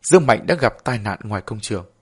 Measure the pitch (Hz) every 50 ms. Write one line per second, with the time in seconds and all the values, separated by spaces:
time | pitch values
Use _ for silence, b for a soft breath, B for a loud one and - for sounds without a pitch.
0 | _ - 180 185 156 131 117 104 - - 180 170 135 113 - - - - 127 117
1 | 104 107 95 - - 107 104 98 - - - 107 104 - 113 95 87 - _ _